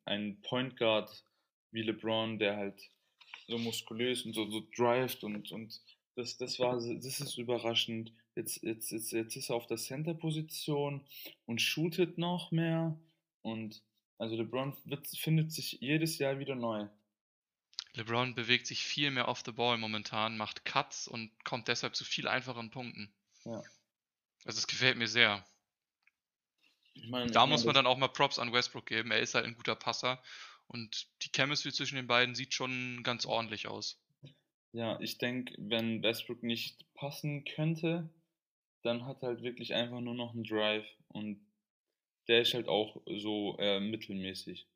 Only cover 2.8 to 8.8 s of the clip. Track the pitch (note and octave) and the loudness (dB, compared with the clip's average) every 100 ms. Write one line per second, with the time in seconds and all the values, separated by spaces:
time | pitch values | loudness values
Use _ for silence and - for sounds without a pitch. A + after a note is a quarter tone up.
2.8 | - _ _ - - - - A#2 A#2 A2+ | -18 _ _ -20 -20 -16 -6 -4 -2 -4
3.8 | - A2+ B2 A#2+ A2+ A2 G#2 G#2+ G#2 - | -4 -2 0 0 -2 -2 -2 -4 -4 2
4.8 | A#2+ A#2+ C3 - G#2+ G#2 - A2 A2 - | 4 4 2 -2 -6 -6 -8 -10 -12 -14
5.8 | - _ _ - A#2 - B2 - B2 B2 | -18 _ _ -8 -8 -6 -6 0 2 2
6.8 | A#2 A#2 C3 C3+ C3+ - A#2+ A#2+ A2+ A#2 | -2 -4 -6 -6 -6 -4 -2 0 2 2
7.8 | - A2+ A2+ - _ - - - - A2+ | 0 -2 -6 -12 _ -8 -6 -4 -4 -4